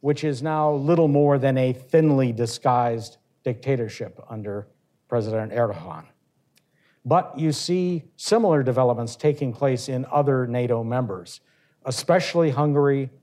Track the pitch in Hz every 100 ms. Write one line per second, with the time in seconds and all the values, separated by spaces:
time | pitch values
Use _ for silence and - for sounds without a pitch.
0 | 143 143 156 135 151 156 151 143 143 170
1 | 156 143 147 139 135 131 127 123 - 165
2 | 156 139 127 113 117 - 135 123 120 117
3 | 113 _ _ _ - 113 - 131 110 -
4 | 98 - - 113 104 101 101 _ _ _
5 | _ 120 107 110 107 110 117 98 85 80
6 | 80 _ _ _ _ _ _ _ _ _
7 | 120 165 175 135 156 143 - 180 180 175
8 | - _ - 220 214 151 131 123 127 117
9 | 117 - 151 147 139 110 139 127 - 127
10 | 131 147 143 131 123 123 120 117 113 123
11 | 120 92 87 - _ _ _ _ 135 135
12 | - 175 175 170 165 135 151 143 143 139
13 | 131 -